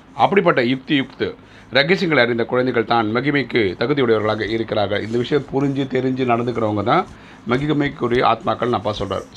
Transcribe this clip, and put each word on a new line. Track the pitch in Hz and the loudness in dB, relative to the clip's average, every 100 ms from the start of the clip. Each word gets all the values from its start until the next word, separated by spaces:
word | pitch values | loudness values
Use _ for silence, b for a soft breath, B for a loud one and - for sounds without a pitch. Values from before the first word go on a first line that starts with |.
| - | -8
அப்படிப்பட்ட | - 127 196 175 147 | 0 2 4 2 0
யுக்தி | 120 131 - 147 | 0 -2 0 0
யுக்து | 131 - 98 - B B B | 0 -4 -6 -6 B B B
ரகசியங்களை | 120 147 190 180 147 | 0 2 2 2 4
அறிந்த | 120 117 113 | 4 2 0
குழந்தைகள் | 127 127 117 110 | 0 0 0 2
தான் | 117 107 117 | 2 2 0
மகிமைக்கு | 139 143 123 123 101 87 | 0 0 0 0 0 0
தகுதியுடையவர்களாக | 120 143 120 110 104 107 101 | -2 2 2 2 2 -2 -2
இருக்கிறார்கள். | 113 113 107 101 101 101 | -2 -2 0 0 -2 -2
இந்த | 117 | -2
விஷயம் | 120 147 131 | 0 -2 0
புரிஞ்சு | 135 139 139 135 | -2 -2 -2 -2
தெரிஞ்சு | 131 131 131 123 | 0 0 0 0
நடந்துக்கிறவங்க | 117 120 117 110 104 | 0 0 -2 -2 0
தான் | 101 156 - B B B - | 0 0 -2 B B B -2
மகிமைக்குரிய | 127 147 147 143 127 120 120 | -2 0 0 0 -2 -2 2
ஆத்மாக்கள், | 123 117 - 107 120 | 2 0 -2 -2 -2
அப்பா | 113 104 104 | -2 -2 -4
சொல்றார். | 98 92 90 | -4 -6 -8